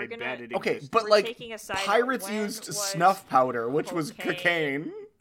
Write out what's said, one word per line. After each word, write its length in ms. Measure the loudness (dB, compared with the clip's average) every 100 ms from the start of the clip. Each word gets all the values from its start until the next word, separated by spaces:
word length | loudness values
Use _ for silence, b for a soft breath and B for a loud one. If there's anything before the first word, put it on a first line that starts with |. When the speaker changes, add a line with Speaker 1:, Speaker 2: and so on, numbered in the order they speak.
Speaker 1:
I 40 | -8
Speaker 2:
gonna 180 | -8
Speaker 1:
bet 160 | -8 -8
it 140 | -6
Speaker 3:
Okay, 160 | -4 -2 -4
Speaker 1:
existed. 140 | -2
Speaker 3:
but, 100 | 0
Speaker 2:
we're 60 | 4
Speaker 3:
like, 160 | 4 4
Speaker 2:
taking 260 | -4 -12
a 60 | -12
side 180 | -6 -4
note. 60 | 2
Speaker 3:
pirates 380 | 4 4 0 -2
Speaker 2:
When 80 | -4
Speaker 3:
used 300 | -4 -6 -8
Speaker 2:
was 120 | -6
Speaker 3:
snuff 480 | -4 4 4 4 2
powder, 400 | 4 4 2 0
which 240 | 0 0
was 200 | -4 -4
Speaker 2:
cocaine 220 | -4 -4 0 0 2 0 -2 -6
Speaker 3:
cocaine. 60 | -10 -14 _